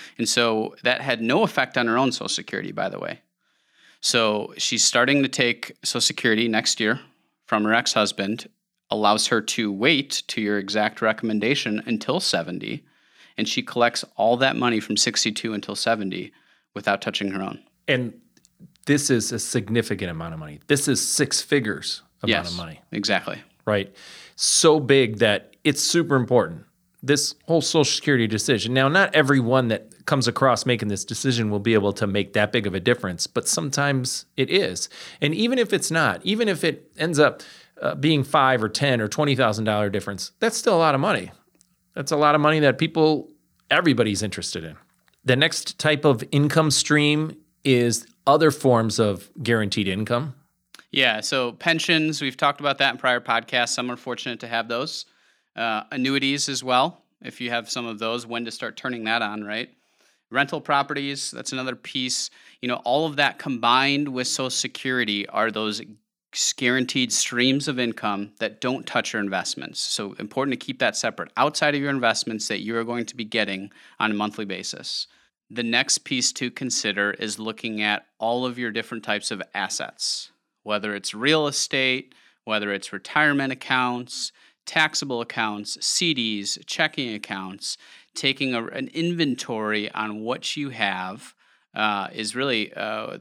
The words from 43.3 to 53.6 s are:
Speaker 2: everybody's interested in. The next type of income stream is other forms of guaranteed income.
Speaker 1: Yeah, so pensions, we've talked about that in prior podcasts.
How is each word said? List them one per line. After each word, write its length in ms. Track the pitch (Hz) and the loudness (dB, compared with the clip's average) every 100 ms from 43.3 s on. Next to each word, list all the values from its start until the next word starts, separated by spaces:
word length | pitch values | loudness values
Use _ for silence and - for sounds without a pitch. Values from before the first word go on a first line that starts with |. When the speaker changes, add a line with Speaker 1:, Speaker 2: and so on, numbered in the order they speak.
| _ _ _ - | _ _ _ 0
Speaker 2:
everybody's 540 | 147 170 120 107 98 | 4 6 4 4 0
interested 400 | 107 90 - - | -2 -6 -8 -8
in. 140 | 82 - _ _ _ _ | -10 -14 _ _ _ _
The 120 | 127 127 | 0 2
next 420 | 160 - - - | 2 0 -8 -2
type 280 | 156 151 151 | 0 4 4
of 180 | 120 - | 2 2
income 400 | 143 147 165 156 | 2 4 4 4
stream 640 | 131 - 151 147 151 156 - _ _ | 2 2 4 4 2 -2 -8 _ _
is 440 | 139 123 120 117 - _ - | 2 4 4 0 -6 _ 4
other 260 | 147 156 | 6 6
forms 480 | - 135 117 113 101 | 4 4 4 4 2
of 300 | 107 92 - - | 2 0 -8 -6
guaranteed 460 | 117 117 101 110 95 | 0 2 2 0 -2
income. 480 | 95 107 120 151 - _ _ _ - _ | -2 -2 -2 -4 -10 _ _ _ -20 _
Speaker 1:
Yeah, 280 | 135 127 107 | 2 2 2
so 320 | - 139 123 | -2 -2 -2
pensions, 680 | - 170 160 - 160 156 147 | -2 0 0 2 2 0 -2
we've 160 | 139 123 | -6 0
talked 220 | 147 143 | 0 0
about 180 | 143 135 | -2 0
that 160 | 139 | 0
in 40 | 120 | 0
prior 220 | 131 123 | 0 0
podcasts. 500 | - 117 113 127 | 0 -2 0 -2